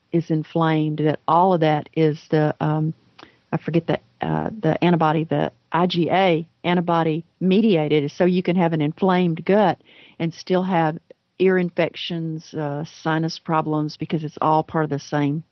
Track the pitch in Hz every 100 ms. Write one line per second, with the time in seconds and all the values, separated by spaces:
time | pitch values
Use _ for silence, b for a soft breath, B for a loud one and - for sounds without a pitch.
0 | _ 170 160 160 151 170 160 156 156 151
1 | 151 - - 160 190 180 156 151 - -
2 | 160 151 - 156 151 - 156 156 156 -
3 | _ - B B _ 170 - 160 165 -
4 | _ - - 156 78 220 170 - 170 170
5 | 160 156 156 147 156 - _ 160 180 175
6 | 160 175 190 160 165 _ 180 175 175 170
7 | 165 156 - - 180 190 226 165 151 151
8 | 143 - 185 185 180 180 165 160 147 -
9 | 190 180 180 165 170 202 190 - B B
10 | B - 165 - - 180 185 180 160 160
11 | - - _ - 185 185 175 - 165 -
12 | - 170 160 160 - - 147 143 160 -
13 | 165 160 160 - - 160 156 156 151 -
14 | 160 156 151 - 156 156 156 165 156 139
15 | - 147 143 151 -